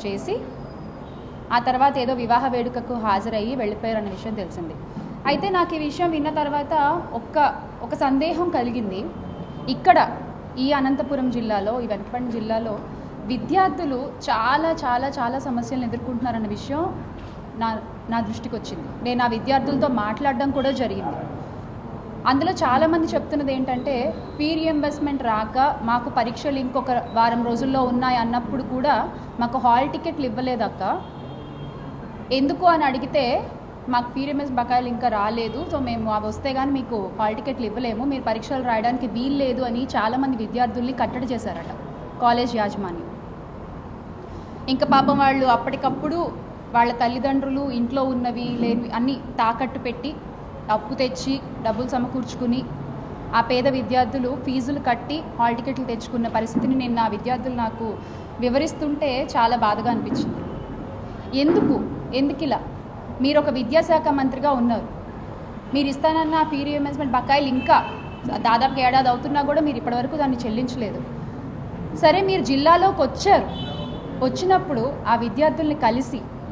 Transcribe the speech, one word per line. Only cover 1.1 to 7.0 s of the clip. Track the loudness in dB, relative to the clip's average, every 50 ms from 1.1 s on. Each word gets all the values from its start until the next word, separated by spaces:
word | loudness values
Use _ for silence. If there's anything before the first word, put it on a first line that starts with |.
| -14 -14 -14 -14 -14 -12 -6 0 0
ఆ | 0 2
తర్వాత | 2 2 4 4 4 4 2 0
ఏదో | 0 0 0
వివాహ | 2 2 4 4 4 2 2
వేడుకకు | 0 0 -2 -4 -6 -4 -4 -4 -2 0
హాజరయ్యి | 2 2 2 0 0 -2 -2 -2 -2 -2 -2
వెళ్ళిపోయారన్న | -2 -2 -2 -2 -2 -2 -2 -2 -2 -4 -6
విషయం | -8 -8 -6 -6 -6
తెలిసింది. | -6 -6 -6 -8 -8 -8 -8 -10 -12 -10 -10 -10 -10 -10 -8 -4 0 0
అయితే | 2 2 2 2 4
నాకు | 4 2 2 0
ఈ | -2 -2
విషయం | -2 0 0 0 2 2
విన్న | 2 0 0 0 0
తర్వాత | 0 0 0 -2 0 2 2 4 4 4 2 0